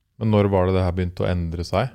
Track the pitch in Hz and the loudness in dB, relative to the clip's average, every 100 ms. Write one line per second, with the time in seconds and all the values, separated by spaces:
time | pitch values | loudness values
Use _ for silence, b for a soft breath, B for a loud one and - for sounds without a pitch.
0 | _ - 113 107 101 98 92 95 92 90 | _ -4 0 2 4 2 2 2 0 -2
1 | 90 87 98 90 82 82 87 92 127 | -4 -2 -2 -2 -4 -6 -4 -2 -4